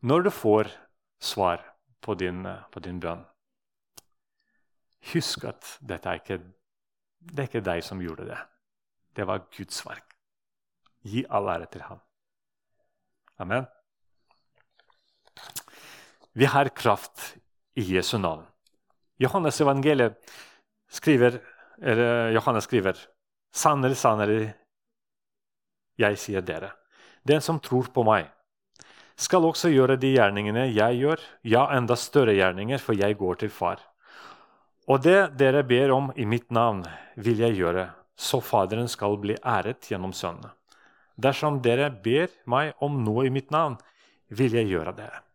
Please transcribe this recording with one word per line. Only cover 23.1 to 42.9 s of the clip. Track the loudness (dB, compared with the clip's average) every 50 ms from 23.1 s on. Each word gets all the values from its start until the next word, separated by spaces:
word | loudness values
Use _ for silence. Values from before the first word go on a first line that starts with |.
| _ _ _ _ _ _ _ _ _
«Sannelig, | 2 2 2 4 4 2 0 0
sannelig, | 2 2 2 4 4 2 2 2 0 -2 -4 -8 _ _ _ _ _ _ _ _ _ _ _ _ _ _ _ _ _ _ _ _ _ _ _ _ _ _ _ _ 0
jeg | 0 0 0 -2
sier | -6 -4 -4 -4 -4
dere, | -4 -8 -10 -10 -12 -16 _ _ _ _ _ -20 -20 _ _ _
den | 0 0 0
som | 2 -2 -4 -4 -4
tror | -2 -2 -2 -2 -2 -2
på | 0 2
meg, | 4 2 2 0 -4 _ _ _ _ _ _ _ _ _ _ -20 -20 -20 -20 -20 _ _
skal | -10 -6 0 2 4 4
også | 2 0 2 2 4
gjøre | 6 6 6 4 4 2
de | 2 2 4
gjerningene | 6 4 4 4 0 -2 -2 0 -2 -2 0 2
jeg | 2 2 2 2 0
gjør, | 0 -2 -2 -4 -6 -16 -20 _ _ 2
ja, | 4 4 4 4 2
enda | -2 0 0 0
større | -2 -2 0 2 4 4 6 4
gjerninger, | 4 4 2 2 -2 -4 -4 -4 -6 -2
for | -4 -2 0
jeg | 0 0 0 -2
går | -2 -4 -4 -4
til | -6 -10 -6
Far. | -4 -4 -4 -4 -6 -12 _ _ _ _ _ -20 -20 -20 -20 -20 -20 _ _ _ _ _ _ _ _ _ 0
Og | 0 4 6
det | 6 6 6 6 4 2 2
dere | 4 4 4 4 2
ber | 4 4 4 4 4 2
om | 2 0 -2 -6
i | -6 -2
mitt | -2 -2 -2 -4 _
navn, | 0 2 2 2 0 -2 -8 -12 -14 -18 -20 -20 -18
vil | -6 -2 -2 0 2 2
jeg | 0 2 0
gjøre, | 0 0 0 -2 -4 -6 -10 -20 _ _ _
så | _ -8 -2 -2 -2 -2
Faderen | 0 0 2 2 2 -2 -4 -4 -6
skal | -6 -4 -2 -2 -2 -2 -2
bli | -4 -4 -4
æret | -2 -2 -2 -2 -2 -4 -8 _ -8 -8
gjennom | -8 -6 -6 -8 -8
Sønnen. | -6 -8 -8 -8 -8 -16 -20 -20 _ _ _ _ _ _ _ _ _ _ _ _
Dersom | 0 0 0 0 2 -2 -2 -2 0 2
dere | 2 2 2 0 -2 -4
ber | -6 -4 0 0 0 0 -2 _ _ _ -4
meg | -2 -2 -2 -2 -4 _ -6
om | -4